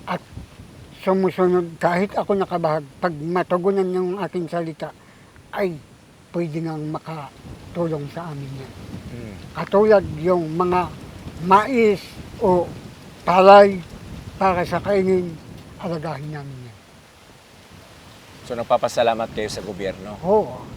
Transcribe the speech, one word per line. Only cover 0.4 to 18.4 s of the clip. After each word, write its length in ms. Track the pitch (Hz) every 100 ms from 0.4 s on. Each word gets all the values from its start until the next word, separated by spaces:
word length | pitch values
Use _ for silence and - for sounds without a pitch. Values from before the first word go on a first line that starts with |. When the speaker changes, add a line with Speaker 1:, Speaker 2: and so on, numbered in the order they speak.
| - - - - - -
Speaker 1:
sumusunod, 760 | - 190 185 156 185 180 170 160
kahit 400 | 170 175 202 -
ako 160 | 208 202
nakabahag, 460 | 180 175 165 156 143 -
pag 160 | 180
matugunan 720 | 151 156 180 170 180 180 196 190
yung 300 | 180 180 190
aking 300 | 175 185 165
salita, 400 | 175 165 151 156 - - - - - -
ay 240 | - 202 156 - - - - -
pwede 260 | 175 170 151
nang 300 | 165 156 151
makatulong 1200 | 156 - 160 135 - - - - - 170 156 143
sa 240 | 165 170
amin 160 | 143 139 135
yan. 160 | 131 113 - - -
Speaker 2:
Hmm. 220 | 120 113 95 -
Speaker 1:
Katulad 480 | - 165 196 214 208 165 151
yung 320 | 165 180 160
mga 400 | 160 180 180 170 - - - - - 170
mais 560 | 190 214 254 220 202 - - - -
o 240 | 220 180 170 - - - - -
palay 560 | - 180 190 202 202 190 165 - - - - -
para 300 | 190 180 165
sa 160 | 175
kainin, 480 | 180 202 185 185 175 160 - - - -
alagahin 560 | 180 170 156 143 151
namin 240 | 151 139 131
yan. 140 | 123 104 - - - - - - - - - - - - - - - -